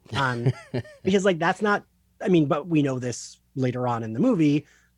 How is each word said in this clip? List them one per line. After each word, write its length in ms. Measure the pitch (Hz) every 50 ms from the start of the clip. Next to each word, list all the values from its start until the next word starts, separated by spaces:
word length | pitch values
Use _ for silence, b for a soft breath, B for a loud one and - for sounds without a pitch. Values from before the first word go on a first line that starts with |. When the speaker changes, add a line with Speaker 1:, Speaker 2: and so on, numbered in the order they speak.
| b - -
Speaker 1:
Um, 380 | 139 139 127 123 120 120 131 - - - - - 131
Speaker 2:
<laughs> 240 | - - 587 - -
Speaker 1:
because, 200 | 190 196 196 185
like, 140 | 202 180 156
that's 220 | 165 175 180 -
not, 220 | 208 208 208 170 - _ _ _ _ _ _ -
I 60 | - 226
mean, 180 | 180 165 151
but 220 | 135 165 147 143 175
we 140 | 165 151
know 160 | 139 139 131 123
this 400 | 127 123 117 - - - - _ _ _ -
later 300 | 135 127 127 120 123 127 123
on 140 | 120 113
in 100 | 117 110 110
the 60 | 127
movie. 460 | 208 262 233 165 156 147 143 151 - b b b b b b